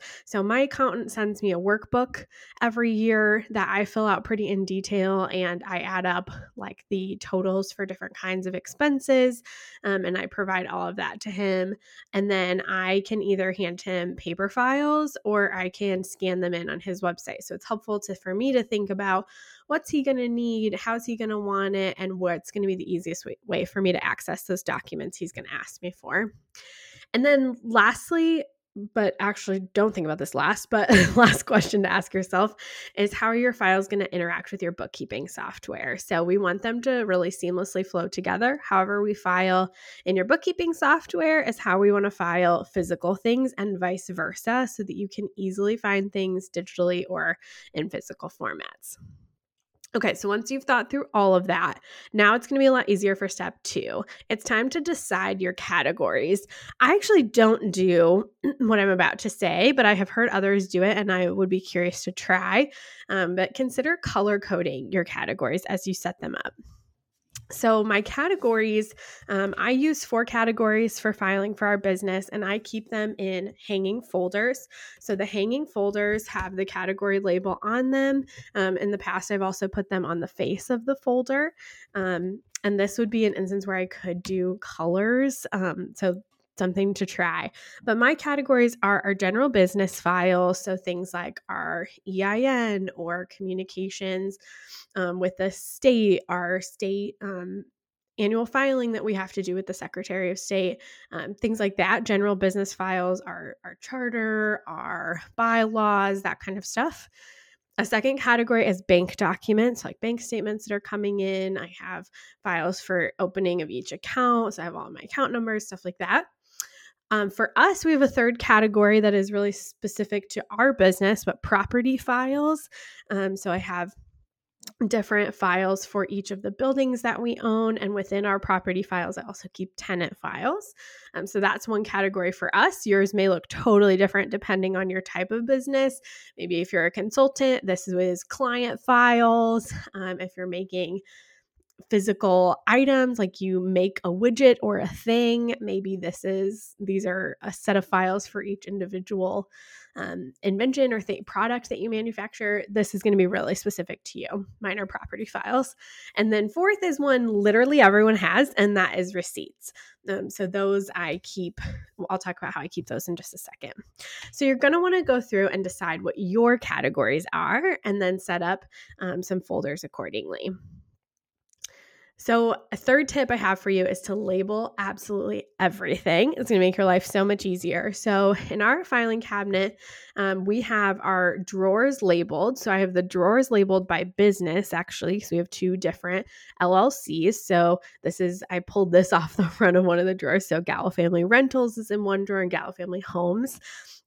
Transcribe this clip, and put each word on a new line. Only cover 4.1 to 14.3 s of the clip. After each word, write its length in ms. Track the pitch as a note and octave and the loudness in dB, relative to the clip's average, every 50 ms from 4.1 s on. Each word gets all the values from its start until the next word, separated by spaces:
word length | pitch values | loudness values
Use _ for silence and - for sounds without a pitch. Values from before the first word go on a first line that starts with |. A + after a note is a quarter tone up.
| F#3+ - - | 0 0 -2
pretty 240 | - A3+ G#3 G#3+ D#3+ | -4 -4 -2 -2 -2
in 160 | G3+ G3 F#3+ | 0 -2 -2
detail, 640 | F#3 F#3+ G3 G3 - G#3 G3 F#3 F#3+ G3 F#3+ F#3 - | -2 -2 -4 -4 -2 0 0 2 2 2 0 0 -2
and 320 | - F#3 F#3 F3 F3 F3 - | -2 -2 -2 -2 -4 -6 -6
I 140 | - F#3 F3 | -6 -6 -6
add 260 | - F#3+ F#3 F#3 F#3 | -4 -4 -4 -2 0
up, 240 | F#3 F3 F3+ F3+ - - - - - - A#3+ | 0 0 -2 -4 -6 -10 -16 -16 -16 -16 -14
like, 260 | G3+ G3+ G3+ _ _ - | -14 -14 -14 _ _ -4
the 280 | G#3 F#3+ F#3+ G3 - - | -4 -4 -4 -4 -8 -10
totals 500 | - - - F#3 F#3 F#3+ F#3 F#3+ G3 - | -8 -4 -2 -2 0 0 0 -2 -2 -4
for 140 | - - G3 | -6 -8 -8
different 280 | F#3+ F#3 - F#3+ F#3+ - | -8 -8 -10 -12 -14 -14
kinds 320 | - - F#3 F#3 F#3 F#3 | -10 -6 -4 -4 -4 -4
of 100 | F#3 F#3 | -6 -6
expenses, 840 | F3+ - - - - D4 D4 C#4 C4+ - - C4 C4 B3+ B3+ A#3+ A#3+ - - - - - - - - - | -8 -10 -10 -4 0 2 2 2 0 2 2 4 4 4 4 2 -2 -10 -20 -20 -20 -20 -20 -16 -8 -4
um, 180 | G3+ G3 F#3+ F3+ | -2 -2 0 0
and 140 | F3 F#3 F#3+ | -2 -2 -2
I 80 | F#3+ | -4
provide 420 | G3 - - G3 F#3+ F#3+ F#3 F#3 - | -6 -4 -6 -4 -2 -2 -2 -2 -4
all 180 | F3 F3+ F3+ | -4 -4 -4
of 120 | F3 F#3 G#3 | -4 -6 -6
that 240 | F3+ - - G#3+ | -6 -8 -8 -10
to 100 | - G#3+ | -12 -10
him. 440 | F#3 F#3+ G3+ F#3+ F#3+ F#3 F#3 F#3+ G#3 - _ _ - - - _ | -6 -2 -2 0 0 0 0 -2 -4 -10 _ _ -20 -20 -14 _
And 180 | - G3 G3 G3+ | -2 -2 0 2
then 320 | G3 F#3+ F#3 F3+ F3+ E3+ - - | 2 2 2 0 0 -2 -2 -2
I 360 | G3 F#3 F#3 F#3 F#3+ G3 G3 - | -2 -2 0 0 0 0 0 -2
can 160 | A3 G#3 G3 | -4 -2 0
either 300 | G3+ G3 F#3+ F#3 F#3 F3+ | 0 0 0 0 -2 -2
hand 260 | G#3 G3 E3+ F3 F3+ | -2 -4 -4 -6 -6
him 380 | - G3 F#3 F3+ F3 F3+ - - | -8 -4 -4 -4 -4 -4 -6 -8
paper 320 | - F3 | -8 -8